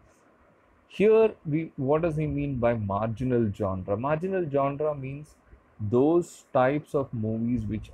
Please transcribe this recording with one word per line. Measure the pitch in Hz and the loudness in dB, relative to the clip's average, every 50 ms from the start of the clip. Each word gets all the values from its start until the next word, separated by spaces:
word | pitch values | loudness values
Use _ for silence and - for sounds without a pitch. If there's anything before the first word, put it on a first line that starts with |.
| - _ _ _ _ _ _ _ _ _ _ _ _ _ _ _ _ | -10 _ _ _ _ _ _ _ _ _ _ _ _ _ _ _ _
Here, | _ - - 190 220 220 226 220 214 - - - | _ -2 2 4 6 6 6 4 4 0 -4 -6
we, | 160 143 160 160 - - | -4 -2 -2 -4 -4 -6
what | - 131 131 151 156 | -4 -2 0 0 2
does | 175 170 151 | 0 0 -2
he | 156 156 | -2 -2
mean | 147 143 143 143 143 135 123 | -2 -2 -4 -4 -4 -2 0
by | 120 120 120 | 2 2 2
marginal | 113 104 95 98 101 110 113 110 107 127 127 123 120 117 104 | 0 -2 -2 -2 -2 -2 -4 -4 -2 -2 0 2 2 2 0
genre? | 95 - 107 95 95 95 87 98 101 | 0 -2 -4 -4 -4 -4 -4 -4 -2
Marginal | 104 127 143 156 156 180 190 190 185 175 143 | -2 -2 -2 -2 -2 -2 -2 -2 -2 -2 0
genre | 139 139 139 139 143 139 151 151 143 | 0 0 0 0 -2 -2 -2 -4 -4
means | 139 131 131 139 147 151 - - _ _ _ - - _ _ _ - | -4 -8 -10 -10 -12 -14 -18 -20 _ _ _ -20 -20 _ _ _ -8
those | 107 104 120 120 139 156 170 175 175 - - - - _ | -4 2 4 4 4 6 4 2 0 -2 -8 -20 -8 _
types | - 131 127 131 147 147 147 - - | 0 2 2 2 2 -2 -4 -4 -4
of | 143 131 - | -4 -4 -4
movies | - 113 107 110 113 113 117 120 123 117 107 | -6 -4 -4 -4 -2 -2 -2 -2 -2 -2 -4
which | 104 110 107 - - | -4 -6 -8 -8 -10